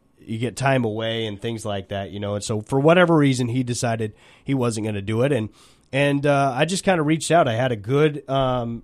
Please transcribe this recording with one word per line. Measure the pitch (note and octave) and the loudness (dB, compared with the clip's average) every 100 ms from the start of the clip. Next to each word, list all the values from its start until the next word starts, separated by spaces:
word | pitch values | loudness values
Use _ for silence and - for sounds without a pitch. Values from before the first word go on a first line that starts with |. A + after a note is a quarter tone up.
| _ _ - | _ _ -12
you | A2 | -6
get | A#2+ F2+ | -6 -2
time | C3+ C3 | 0 0
away | A2+ G#2+ A2+ A2+ A2 | 0 -4 -6 -4 -6
and | G2 | -6
things | A#2 A2+ | -8 -8
like | G#2+ G2+ F#2+ | -6 -8 -6
that, | G2 G2 | -8 -8
you | G2 | -8
know. | G2+ | -6
And | G#2 | -6
so | - G#2+ | -4 -6
for | G#2+ C3+ | -2 2
whatever | D3+ F3 F3 D#3+ | 6 6 6 6
reason, | C#3+ B2 A#2+ | 4 2 0
he | B2+ | -2
decided | A#2+ A#2 A#2+ A2+ A2 - _ _ | -4 -4 -2 -2 -6 -8 _ _
he | - | -4
wasn't | C3+ A#2+ A2 G#2+ | -2 0 -2 -4
gonna | G#2 | -4
do | G2 A2+ | -2 0
it. | C3+ | 2
And, | C3 G#2+ - - _ _ | 0 -4 -10 -20 _ _
and, | C3+ C#3+ C#3+ C#3+ | 0 0 2 2
uh, | C#3 C#3 | 2 2
I | B2 | 0
just | D#3+ F#3+ | -2 0
kinda | G3 F3+ | 0 0
reached | D3 D#3+ - | 0 -2 2
out. | D#3+ C#3 | 4 4
I | |
had | A2+ C3 | 2 -2
a | A2+ | -2
good, | G2 C#3+ D#3 D3 - | -2 2 2 0 -2
um, | C3+ C3 B2+ A#2 A#2 | 0 0 -2 -4 -8